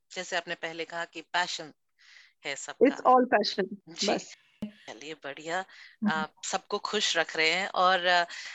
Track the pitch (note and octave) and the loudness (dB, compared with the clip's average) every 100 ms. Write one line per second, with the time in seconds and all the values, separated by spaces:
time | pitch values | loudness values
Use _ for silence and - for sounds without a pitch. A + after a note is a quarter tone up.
0 | _ - F3+ F3+ F3 E3+ E3 E3 D#3+ E3+ | _ -10 -6 -6 -4 -8 -8 -8 -10 -8
1 | E3+ E3 D#3+ F3 F3+ - D#3 - _ _ | -10 -12 -4 -2 -2 -4 -10 -18 _ _
2 | _ - - _ D3 C#3 - - B3+ - | _ -20 -20 _ -10 -10 -10 4 4 4
3 | - B3+ B3+ A#3 G#3+ - F#3+ G3+ - E3 | 6 6 6 2 2 -2 -4 -6 -16 -4
4 | G3+ F#3+ - - _ _ G#3+ G#3 - G#2+ | -2 -2 -6 -18 _ _ -12 -12 -18 -16
5 | C#3+ D#3 C#3 C#3+ D#3 F3+ F#3+ - - _ | -14 -12 -12 -12 -6 -6 -6 -14 -20 _
6 | G#3 D#3+ D#3 - - F#3+ - G#3 - G#3 | -2 0 -4 -8 -6 -6 -4 -6 -2 0
7 | - E3 D#3+ D#3+ D#3+ F3 G3 - F#3 F#3 | 0 2 0 2 2 2 0 4 4 4
8 | F3+ F3 E3+ - - | 4 4 2 -4 -14